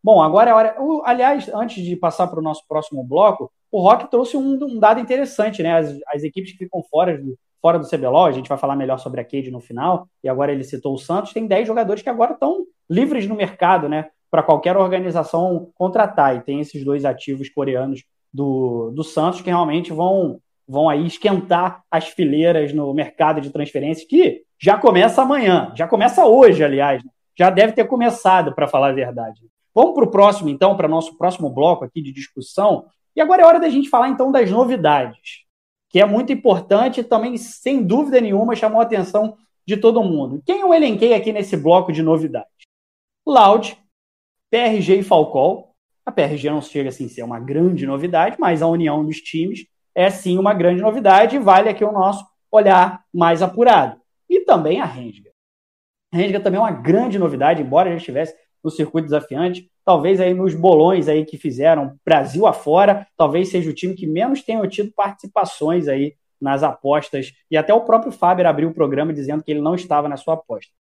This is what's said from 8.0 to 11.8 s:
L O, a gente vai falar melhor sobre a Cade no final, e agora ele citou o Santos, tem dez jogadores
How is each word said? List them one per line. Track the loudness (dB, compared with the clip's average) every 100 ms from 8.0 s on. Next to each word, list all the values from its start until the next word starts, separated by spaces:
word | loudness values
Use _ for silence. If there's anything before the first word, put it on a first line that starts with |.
| 0
L | 2
O, | 2
a |
gente | -2 -6
vai | -6
falar | -4 -4
melhor | -6 -6
sobre | -4 -6
a |
Cade | -6 -10 -10
no | -14
final, | _ -6 -4 -4 -6 _
e | -8
agora | -4 -4
ele | -4
citou | -8 -10 -8
o | -8
Santos, | -6 -6 -6
tem | -10 -2
dez | -2 -2
jogadores | -4